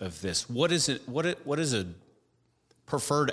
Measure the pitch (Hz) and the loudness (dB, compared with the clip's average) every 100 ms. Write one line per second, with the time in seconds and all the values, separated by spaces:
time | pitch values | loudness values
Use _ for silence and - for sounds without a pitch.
0 | 95 82 95 85 - 123 165 170 147 131 | -10 -6 -2 -2 -2 0 2 4 2 -2
1 | - 127 165 - 143 147 160 117 90 85 | -4 -2 -2 -2 -2 0 2 0 -2 -8
2 | - _ _ _ _ _ _ _ - 143 | -18 _ _ _ _ _ _ _ -4 -2
3 | - 147 139 | 2 4 4